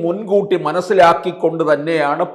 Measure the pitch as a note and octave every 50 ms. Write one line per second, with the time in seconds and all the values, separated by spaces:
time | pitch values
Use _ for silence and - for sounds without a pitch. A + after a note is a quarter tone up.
0 | E3 E3+ F3+ G3+ A3 F#3 G3+ G3+ F3+ - F#3 E3+ D3+ D3+ D#3 F3+ F3 F3+ G3 F#3
1 | E3+ E3+ E3+ - - F3+ E3 - - E3 D#3+ E3 D#3+ D#3 D3 C#3+ D3 E3 E3 D#3
2 | C#3+ C#3+ D3+ D#3+ F3+ - -